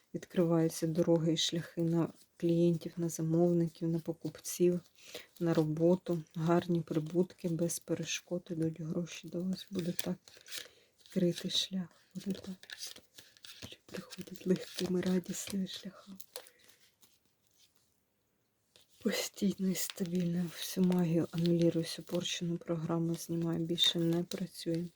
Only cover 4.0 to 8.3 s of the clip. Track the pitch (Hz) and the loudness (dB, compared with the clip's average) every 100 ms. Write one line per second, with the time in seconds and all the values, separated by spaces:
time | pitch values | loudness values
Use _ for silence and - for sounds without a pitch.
4 | 165 160 - - - - 180 175 - _ | -4 -6 -6 -8 -12 2 2 2 -4 _
5 | - - - - 175 165 156 156 165 180 | -16 -16 -16 -4 0 2 2 4 4 4
6 | - 175 151 - 160 175 175 170 165 160 | 2 -4 -4 -4 2 2 4 0 0 -2
7 | 156 170 185 - 180 165 170 - - 165 | 0 0 0 -2 -4 -2 -2 -4 -4 -4
8 | 165 - - | -4 -6 -6